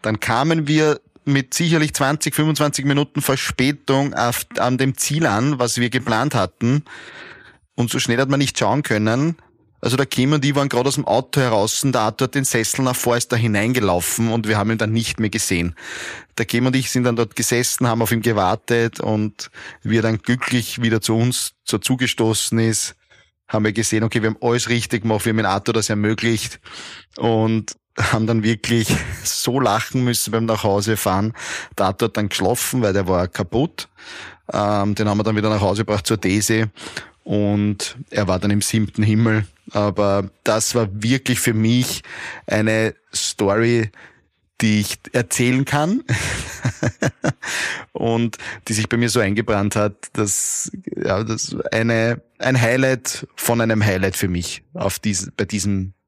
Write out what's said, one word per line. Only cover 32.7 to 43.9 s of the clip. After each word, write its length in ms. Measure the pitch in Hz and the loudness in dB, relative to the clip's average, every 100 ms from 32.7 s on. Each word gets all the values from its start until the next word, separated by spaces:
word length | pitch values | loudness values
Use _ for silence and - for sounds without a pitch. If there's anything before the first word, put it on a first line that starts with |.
| 131 | 0
weil 100 | 107 | 2
der 160 | 95 92 | 2 2
war 180 | 90 90 | 0 0
kaputt. 600 | - 92 113 160 - - _ - - - - - | -4 -2 0 -2 -4 -16 _ -20 -18 -18 -18 -6
Ähm, 420 | - 104 104 101 | -2 0 0 0
den 140 | 101 104 | 0 0
haben 100 | 104 | 2
wir 60 | |
dann 100 | 107 | 0
wieder 160 | 107 107 | 0 2
nach 100 | 107 | 2
Hause 240 | 98 101 | 2 0
gebracht 220 | 107 104 - | 0 -2 0
zur 140 | 107 | 0
These 500 | 98 101 101 110 110 - - - - _ | 2 0 2 0 0 -6 -14 -14 -16 _
und 720 | - 104 101 104 104 101 - 123 - | -4 0 2 2 0 -2 -8 -10 -6
er 180 | - 95 | -2 0
war 100 | 92 | 0
dann 140 | 101 | 2
im 100 | 104 | 0
siebten 400 | - 113 104 - | 0 0 0 0
Himmel. 420 | 107 107 113 110 98 _ - | 2 4 4 2 -2 _ -6
Aber 580 | 104 104 98 101 98 95 _ | 0 0 2 2 2 -2 _
das 320 | - 110 - | 0 0 0
war 140 | 120 107 104 | 0 -2 -2
wirklich 360 | 110 131 - 123 | 0 0 0 0
für 160 | - | 0
mich 480 | 110 110 123 123 - - - - - - | 2 4 2 0 -4 -10 -14 -14 -12 -2
eine 480 | 104 110 110 110 - _ | 0 2 2 0 -4 _
Story, 760 | - - - 98 104 117 117 110 | -6 -6 0 2 2 2 2 0